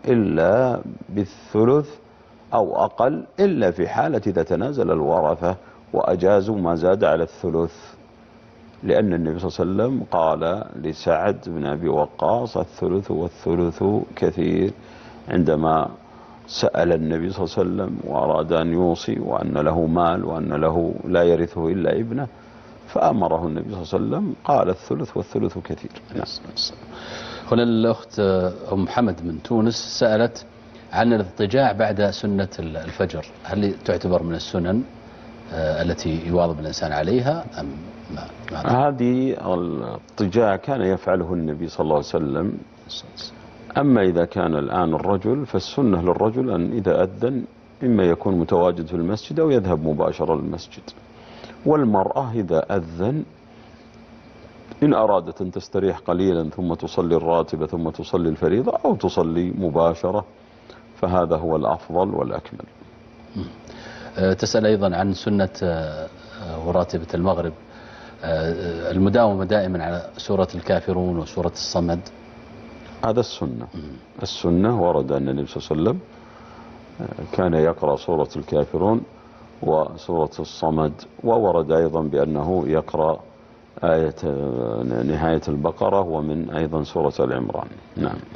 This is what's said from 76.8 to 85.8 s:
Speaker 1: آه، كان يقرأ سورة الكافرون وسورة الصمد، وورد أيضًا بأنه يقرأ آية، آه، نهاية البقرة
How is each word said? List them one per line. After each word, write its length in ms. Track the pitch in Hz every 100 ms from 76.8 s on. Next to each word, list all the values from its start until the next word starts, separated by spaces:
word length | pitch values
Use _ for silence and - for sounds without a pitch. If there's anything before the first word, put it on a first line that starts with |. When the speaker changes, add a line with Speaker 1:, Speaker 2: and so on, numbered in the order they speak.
| - -
Speaker 1:
آه، 360 | - - 78 -
كان 180 | 92
يقرأ 420 | 80 80 82 73 69
سورة 320 | - 82 69 76
الكافرون 640 | 67 76 71 82 95 113 - - - - - -
وسورة 680 | - 78 76 82 - 85 76 -
الصمد، 540 | 78 - 80 78 78 - - -
وورد 480 | 117 113 101 85 76
أيضًا 300 | 80 82 82
بأنه 640 | 78 69 73 76 78 92 71
يقرأ 540 | 78 - 78 78 78 - - - - - -
آية، 300 | 85 80 78 -
آه، 800 | 80 69 71 62 58 55 62 58 65
نهاية 340 | 76 80 80 76
البقرة 520 | 73 80 -